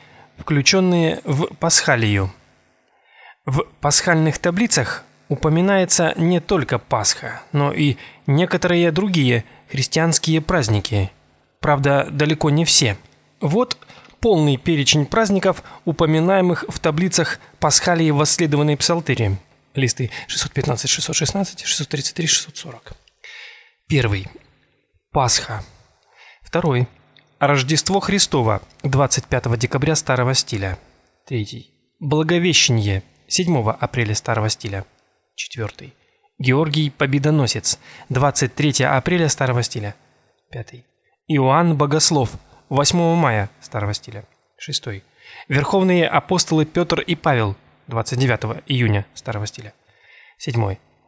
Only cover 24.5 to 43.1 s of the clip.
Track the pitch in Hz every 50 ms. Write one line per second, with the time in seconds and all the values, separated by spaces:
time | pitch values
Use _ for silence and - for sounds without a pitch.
24.5 | _ _ _ _ _ _ _ _ _ _ _ _ - 151 131 113 - - - -
25.5 | 110 101 92 - - - _ _ _ _ _ _ _ - - - - _ - -
26.5 | - 151 185 156 127 123 123 - _ _ _ _ _ _ _ _ _ - 143 139
27.5 | 143 135 127 139 156 143 - - 190 196 - - 196 196 - - - 135 117 110
28.5 | 107 98 - - _ _ - 139 131 135 139 - - 135 - - 135 123 - 120
29.5 | 117 113 123 - - 131 143 160 156 - - - 127 127 123 127 135 - - -
30.5 | 117 101 98 95 92 - - _ _ _ _ _ _ _ _ - 135 113 104 -
31.5 | - 113 - _ _ _ _ _ _ - 156 139 151 151 160 160 175 170 175 180
32.5 | 147 - - - 120 113 101 101 95 95 - _ _ _ _ - - - 180 175
33.5 | 165 127 107 107 - - 123 - - 127 113 104 107 - - - 113 110 107 110
34.5 | - - - 107 101 95 98 - _ _ _ _ _ _ _ _ _ - - -
35.5 | - 120 110 101 - - - 135 - _ _ _ _ _ _ _ _ - 131 131
36.5 | 131 143 160 156 143 156 151 143 - - 151 135 135 143 135 151 156 151 131 110
37.5 | - 107 - - - - - - - - - - 123 127 143 143 - - 135 120
38.5 | - - 147 151 139 - 127 139 139 131 - 165 180 175 165 143 - - 135 127
39.5 | 120 120 117 - - 117 104 101 - _ _ _ _ _ _ _ _ _ _ _
40.5 | - 123 110 - - 120 - _ _ _ _ _ _ _ _ - 156 139 131 131
41.5 | 135 165 175 170 156 139 147 143 151 156 - - 165 143 123 - - - - _
42.5 | _ - _ - 139 139 147 - 180 175 170 165